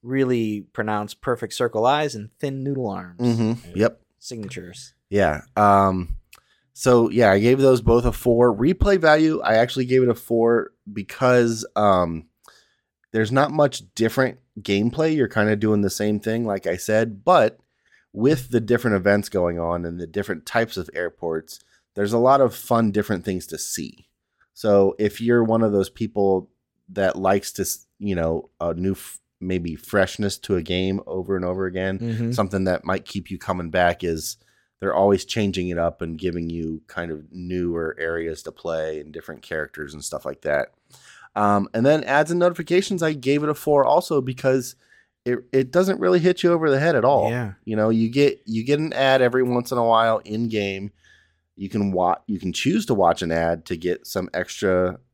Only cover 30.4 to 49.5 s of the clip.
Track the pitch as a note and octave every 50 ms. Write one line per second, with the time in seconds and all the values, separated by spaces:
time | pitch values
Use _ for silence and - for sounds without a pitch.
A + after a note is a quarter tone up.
30.4 | - - G2+ F2+ D#2+ D#2+ F2+ F#2 F#2+ F#2+ F#2+ G2 - - F2+ F#2+ F2+ F2 G2 F#2
31.4 | F2+ F2+ F2+ F#2+ F#2+ F#2 F2+ F#2 F#2 F#2+ F#2+ F#2+ A#2 A#2 A2+ A2 A#2 A#2 B2 A#2+
32.4 | G#2+ F#2 G2+ G2 F#2+ F#2 F2+ - - - F#2+ F#2+ - - - G2+ F2 - G2 F2
33.4 | - - F#2 F2+ E2+ E2 D#2 F2+ F2+ F2 F2 - - E2+ E2 D#2+ D#2 - - _
34.4 | _ _ _ _ _ _ _ _ - G2 D2+ E2+ G2 G2+ G2+ F#2 - - - A2+
35.4 | G#2+ G2 F#2 F#2 F2+ F2+ F2 E2+ E2+ E2+ D#2+ _ E2+ E2 E2 D#2 F2 F2+ E2 F2
36.4 | E2+ E2 E2+ E2+ D#2+ D#2+ D#2+ D#2+ _ _ - F2 E2+ E2+ D#2+ D2+ D2+ - - F2+
37.4 | F2+ F2+ F#2 F2+ F2 F2 E2+ E2+ E2 D#2+ - - E2 E2 E2 E2+ E2 E2 D#2+ D#2
38.4 | - E2 D#2+ - - E2+ E2 D#2+ D#2 D#2+ D#2 D2+ D2 D#2 D2 D#2+ - - D#2+ C2
39.4 | - - E2+ D#2 D2+ C#2+ - D#2 D2+ C#2 D2 D2+ D2 - - C#2 - C#2 C#2 _
40.4 | _ D2+ D2 C#2+ B1+ - _ _ _ _ _ - _ - - - - - _ G2+
41.4 | G#2 G#2 G#2 G2+ G2 - - A2+ A#2 C#3 D3+ D#3 - - C3+ D3 D3+ D3+ E3+ F3
42.4 | E3+ F3+ F3 - E3 - F3 F3+ G3 - G3 F3+ E3 D#3+ D#3 C#3+ B2 C3+ C#3+ D3
43.4 | D3+ D3+ D3+ - - D#3 D3 C#3+ C3+ - C#3+ E3+ F3 - E3 C#3+ B2+ C3 B2+ B2+
44.4 | - C3+ C3 C3 B2 - - _ _ _ _ _ _ _ _ _ _ B2 B2 A#2+
45.4 | - _ - C3 C3+ B2+ - F3 F#3+ F#3+ F#3+ - - F3+ F#3 F3+ D#3+ F3+ F3+ -
46.4 | - F3 E3+ E3 D#3+ D3+ C3+ C3+ D3 E3+ D#3+ B2+ G#2+ C3 C#3+ A#2+ E2+ - A#2 B2
47.4 | A#2+ G#2 F#2+ _ _ - A2 G#2+ G#2+ A2 A2+ A2+ A2+ A2+ A#2 C#3 C#3+ C#3+ - -
48.4 | _ - A2 A2+ A2+ B2+ C#3+ D3 D#3 D#3+ - B2+ C3+ C3+ C3 C3+ B2+ B2 A#2+ B2+
49.4 | B2+ B2